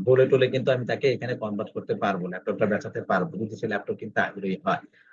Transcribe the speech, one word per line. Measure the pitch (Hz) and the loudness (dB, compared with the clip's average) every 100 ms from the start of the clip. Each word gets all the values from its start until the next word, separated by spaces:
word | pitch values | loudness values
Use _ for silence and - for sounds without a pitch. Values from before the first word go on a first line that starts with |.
বলে | 107 131 131 | 4 6 6
টলে | 135 127 | 6 4
কিন্তু | 131 117 | 2 0
আমি | 127 120 | 0 0
তাকে | 113 139 | 0 0
এখানে | 113 120 123 | 0 -2 -4
কনভার্ট | 110 101 107 | -4 -4 -6
করতে | 110 - 107 | -8 -4 -2
পারবো, | 107 95 87 | 0 0 -4
ল্যাপটপটা | 90 - 95 104 | -6 -4 0 2
বেচাতে | 101 104 - | 0 -4 -8
পারবো, | 104 98 87 | -2 0 0
যদি | 92 107 113 | -4 -6 -4
সে | 113 | -4
ল্যাপটপ | 104 - 104 | -4 -4 -8
কিনতে | 110 107 | -4 -2
আগ্রহী | 92 98 95 92 | -2 -2 -4 -2
হয়। | 95 87 - _ _ | 0 -2 -4 _ _